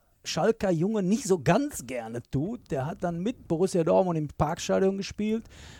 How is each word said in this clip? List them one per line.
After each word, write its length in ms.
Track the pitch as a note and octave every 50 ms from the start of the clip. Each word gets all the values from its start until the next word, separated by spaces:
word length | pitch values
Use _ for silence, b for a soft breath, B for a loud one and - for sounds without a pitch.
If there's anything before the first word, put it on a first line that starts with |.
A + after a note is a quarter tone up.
| _ _ _ _ -
Schalker 480 | - - E3+ D#3 G#3+ A3 - - F#3+
Junge 320 | F3 D#3 E3+ G3+ A3 G#3+ F#3+
nicht 200 | F3 G#3 C#4 -
so 160 | F#3+ F#3+ E3+
ganz 460 | A#2+ - - A#3 C#4 D4 - - - A#2
gerne 340 | C3 A#2+ A2+ A2+ A2+ A#2
tut. 480 | - - - C3+ D3 G3 A#3+ - - -
Der 160 | D#3+ C#3 C3
hat 160 | D#3 - -
dann 200 | - F3 E3+ E3
mit 260 | F3 A3+ B3+ - - -
Borussia 380 | E3+ D#3 F#3+ F#3 - F3+ E3
Dortmund 320 | E3+ F#3 F#3+ F#3+ F3+ E3+ D#3+
im 80 | D3+ C#3+
Parkstadion 720 | - - E3 D3 E3+ - - - F#3+ F#3+ F#3+ F#3+ G3 G3
gespielt, 480 | G3 - - - G#3 G#3+ A3 A3+ A3+ - b b b b b b